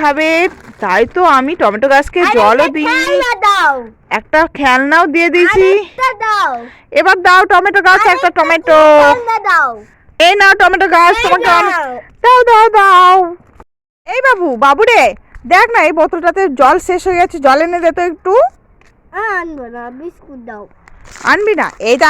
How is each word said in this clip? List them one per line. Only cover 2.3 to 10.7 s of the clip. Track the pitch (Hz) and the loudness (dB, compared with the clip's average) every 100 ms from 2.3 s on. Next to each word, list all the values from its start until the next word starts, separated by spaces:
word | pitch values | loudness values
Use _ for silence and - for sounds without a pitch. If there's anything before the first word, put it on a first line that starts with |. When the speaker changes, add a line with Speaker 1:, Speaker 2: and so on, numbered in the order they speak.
| 240 | 0
Speaker 1:
জলও | 208 247 | 2 2
Speaker 2:
একটা | 311 311 | -2 -4
Speaker 1:
দিই। | 302 | -4
Speaker 2:
খেলনা | 508 554 554 508 415 403 | -4 -2 -2 -2 -2 -2
দাও। | 392 320 269 226 - - 208 | 0 -2 -4 -10 -20 -10 -10
Speaker 1:
একটা | - 311 320 - | -4 -2 -2 -2
খেলনাও | 277 254 277 320 349 | -2 0 0 0 0
দিয়ে | 311 339 | 0 0
দিয়েছি। | 349 349 403 381 | 0 0 2 2
Speaker 2:
আরেকটা | 392 359 - 523 415 | 0 -4 -6 -6 -4
দাও। | 440 415 339 247 240 - _ - | -4 -4 -4 -6 -14 -20 _ -2
Speaker 1:
এবার | 370 381 359 | 0 0 2
দাও | 359 370 | 2 2
টমেটো | 359 381 403 370 | 2 0 0 2
গাছ | 381 | 2
Speaker 2:
আরেকটা | 427 | 2
Speaker 1:
একটা | 359 539 349 | 0 -2 -2
টমেটো। | 311 330 349 311 302 302 | -2 -2 2 4 6 6
Speaker 2:
খেলনা | 294 294 453 440 415 | 4 2 -2 -6 -2
দাও। | 339 277 220 214 _ _ - | 0 -2 -6 -18 _ _ -2
Speaker 1:
এই | 330 403 | 0 2
নাও | 392 392 | 2 4
টমেটো | 359 | 2